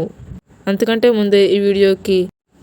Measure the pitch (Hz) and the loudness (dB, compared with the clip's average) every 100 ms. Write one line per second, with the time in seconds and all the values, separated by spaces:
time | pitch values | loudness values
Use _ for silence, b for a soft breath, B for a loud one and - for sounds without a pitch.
0 | 160 - - - - _ - 196 226 226 | -6 -10 -20 -20 -20 _ -6 -4 -2 0
1 | 247 220 202 202 196 202 202 196 196 190 | 0 0 2 2 2 2 0 2 0 0
2 | 196 190 180 - _ _ | -2 -2 -4 -10 _ _